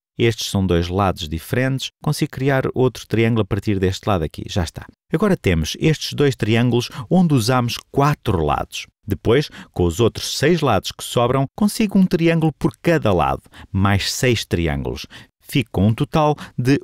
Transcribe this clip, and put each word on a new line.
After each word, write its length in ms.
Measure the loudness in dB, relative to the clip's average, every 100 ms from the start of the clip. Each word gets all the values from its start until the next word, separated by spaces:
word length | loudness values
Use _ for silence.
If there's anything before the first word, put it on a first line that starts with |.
| _ -2
Estes 300 | 0 0 -4
são 200 | -2 2
dois 220 | 0 0
lados 400 | 0 0 -2 -6
diferentes. 640 | -8 -4 -2 -2 -4 -8 _
Consigo 300 | -6 -2 -4
criar 320 | -2 0 0 -2
outro 320 | 0 0 0 -4
triângulo 360 | 0 2 2
a 20 |
partir 360 | 0 -2 -2 0
deste 280 | 0 -2 -2
lado 140 | -2
aqui. 220 | -2 -6 -6
Já 140 | -4
está. 240 | -4 -6 -20 _ -6
Agora 240 | -2 0 2
temos 400 | 2 0 0 -2
estes 360 | 0 0 -4
dois 200 | 0 0 0
triângulos 520 | 0 2 2 0 -2 -10 0
onde 240 | 2 4
usamos 440 | 2 2 0 0 -4 -6
quatro 520 | 0 0 0 -2 0
lados. 440 | 0 0 -4 -10 -14 _ -8
Depois, 440 | -4 2 2 0 -10 -14
com 120 | -2
os 160 | -2 2
outros 360 | 0 0 -8 -2
seis 240 | 0 2
lados 300 | 2 0 -2
que 140 | -12
sobram, 420 | -6 0 0 0 -2
consigo 420 | -2 -2 0 0 2
um 80 |
triângulo 480 | 2 2 2 2 0 0
por 180 | -4 -2
cada 340 | 0 2 2
lado, 300 | 2 2 -2 _ -20 -6
mais 400 | 0 2 2 0
seis 340 | -2 0 0
triângulos. 640 | -2 -2 0 -2 -4 -8 -12 -20 -20 _
Fico 320 | -4 -4 -2
com 160 | 2 2
um 80 |
total 400 | 2 -2 0 0 0 -6 -4
de 220 | 0 0